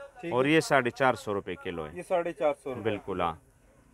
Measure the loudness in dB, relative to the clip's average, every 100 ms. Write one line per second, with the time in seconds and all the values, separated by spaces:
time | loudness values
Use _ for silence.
0 | -18 -12 -2 2 4 4 4 2 2 2
1 | 2 2 -2 -4 -4 -6 -6 -6 -8 -10
2 | -2 -2 -2 -2 -2 -2 -6 -4 -2 -2
3 | -4 -2 -2 -4 _ _ _ _ _